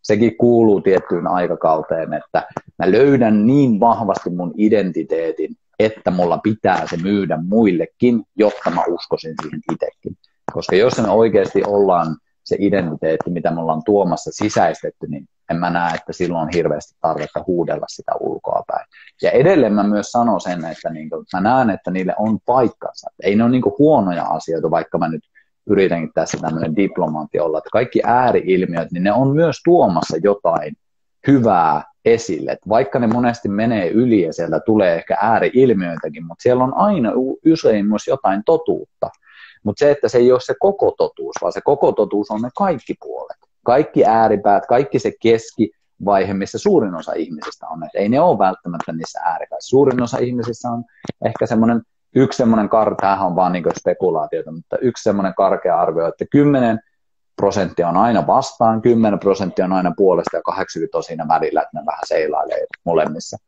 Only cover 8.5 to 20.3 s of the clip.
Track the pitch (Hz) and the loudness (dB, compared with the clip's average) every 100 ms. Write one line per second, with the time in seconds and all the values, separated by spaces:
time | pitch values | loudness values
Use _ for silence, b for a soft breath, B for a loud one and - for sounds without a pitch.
8.5 | - - 85 82 87 - 80 80 78 78 | 0 -4 -2 -2 -4 -6 -8 -6 -10 -10
9.5 | 76 - 80 - _ - - _ _ - | -10 -8 -6 -8 _ -16 -16 _ _ -10
10.5 | - - 190 127 127 107 104 113 107 92 | -8 0 2 2 2 0 2 4 2 2
11.5 | 98 101 101 98 87 80 78 _ _ - | 0 0 2 4 2 0 -6 _ _ -6
12.5 | - 101 98 85 78 80 80 - 87 82 | -2 0 0 -2 -4 -2 -2 -4 -4 -4
13.5 | 85 80 78 92 101 90 80 - - 104 | -2 -2 -2 2 2 2 -2 -8 -6 -2
14.5 | 117 87 78 - _ - 71 - _ - | 0 0 0 -10 _ -10 -10 -12 _ -8
15.5 | 82 87 87 87 82 - - 87 85 78 | -4 -2 -2 -2 -4 -8 -6 -4 -2 -2
16.5 | 85 80 76 - _ 80 76 76 - 85 | -2 0 -4 -8 _ -4 -2 -6 -8 -4
17.5 | 87 78 76 - - - - - - - | -2 -2 -4 -8 -10 -8 -6 -6 -8 -4
18.5 | - - - - B B _ 85 107 156 | -6 -4 -8 -8 B B _ 2 4 4
19.5 | 185 113 104 101 104 98 123 120 | 4 4 2 2 0 -2 0 0